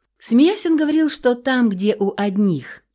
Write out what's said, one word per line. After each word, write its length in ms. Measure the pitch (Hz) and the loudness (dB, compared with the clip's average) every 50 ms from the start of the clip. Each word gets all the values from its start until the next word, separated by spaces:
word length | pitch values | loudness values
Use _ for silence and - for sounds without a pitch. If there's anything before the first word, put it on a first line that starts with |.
| _ _ _ _ | _ _ _ _
Смеясь, 480 | - - 226 240 294 349 415 403 - | -4 0 2 4 4 4 2 0 0
он 120 | 349 330 311 | 0 0 0
говорил, 320 | 311 294 311 320 320 294 | 0 0 0 0 0 0
что 260 | - - - 247 247 | -2 -2 0 0 0
там, 320 | 240 240 277 262 254 240 220 | 0 -2 -2 0 0 0 0
где 300 | 196 180 196 208 208 - | 0 0 -2 -2 -2 0
у 140 | 202 196 - | -2 -4 -2
одних 680 | - 202 208 190 202 214 196 170 135 123 - - - _ _ _ | -2 -4 -4 -2 0 0 0 0 -2 -6 -10 -18 -20 _ _ _